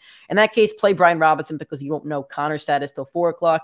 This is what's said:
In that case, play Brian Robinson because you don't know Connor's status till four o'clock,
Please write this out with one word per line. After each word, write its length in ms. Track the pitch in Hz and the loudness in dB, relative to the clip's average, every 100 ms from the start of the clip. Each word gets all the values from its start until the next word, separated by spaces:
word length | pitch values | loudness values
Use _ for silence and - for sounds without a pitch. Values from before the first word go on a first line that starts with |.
| - - - | -20 -20 -2
In 80 | - | 2
that 160 | 214 | 2
case, 200 | 233 214 | 2 0
play 200 | - 202 | 2 0
Brian 280 | 175 175 165 | 4 2 4
Robinson 360 | 160 156 151 151 | 2 2 -4 -10
because 240 | 156 143 | -10 -10
you 100 | 139 | -8
don't 160 | 151 151 | -8 -6
know 160 | 147 | -8
Connor's 400 | 139 - 147 151 | -8 -6 -6 -4
status 280 | - 143 139 | -2 -2 -2
till 120 | - | -10
four 240 | 131 170 170 | -8 -2 -2
o'clock, 340 | 165 170 160 | 0 0 0